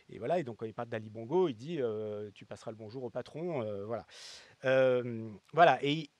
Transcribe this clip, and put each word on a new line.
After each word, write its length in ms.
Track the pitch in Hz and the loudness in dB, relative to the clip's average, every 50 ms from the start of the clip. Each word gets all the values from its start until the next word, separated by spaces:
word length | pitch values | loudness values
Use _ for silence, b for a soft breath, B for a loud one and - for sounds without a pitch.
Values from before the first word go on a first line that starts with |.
| B - | B -18
Et 120 | - 95 | -12 -8
voilà, 200 | 101 127 160 185 | -4 -2 -2 -2
et 40 | 170 | -2
donc 140 | 120 113 - | -4 -6 -8
quand 80 | 117 | -8
il 80 | 110 104 | -8 -6
parle 160 | - 120 117 | -8 -8 -6
d'Ali 200 | 117 113 110 110 | -6 -8 -8 -8
Bongo, 400 | 107 113 113 113 143 180 185 170 | -10 -10 -6 -2 2 2 2 2
il 60 | 127 | 0
dit, 260 | 104 120 147 175 156 | -4 -8 -6 -4 -2
euh, « 480 | 127 117 107 107 110 107 104 104 104 104 98 | -2 0 -2 -2 -4 -4 -6 -6 -8 -10 -12
Tu 120 | - - | -16 -16
passeras 260 | - 107 101 - - | -16 -16 -12 -10 -12
le 60 | 110 107 | -12 -10
bonjour 260 | 113 107 104 135 127 | -12 -12 -10 -8 -8
au 60 | 120 | -8
patron », 520 | - 127 120 - - 151 165 180 165 139 113 | -6 -8 -10 -8 -8 -8 -6 -4 -4 -4 -4
euh, 220 | 107 104 98 98 | -4 -4 -6 -6
voilà. 200 | 107 117 107 87 B B B B B B B B B B _ - | -6 -6 -6 -8 B B B B B B B B B B _ 0
Euh, 680 | 131 131 131 131 131 127 123 120 123 120 113 113 113 107 95 - _ | 4 6 6 6 6 6 4 2 -2 -4 -6 -6 -8 -10 -14 -16 _
voilà, 320 | - 151 175 165 135 123 - | 6 8 8 8 8 6 4
et 260 | 143 147 160 160 - _ _ | 0 0 0 -2 -8 _ _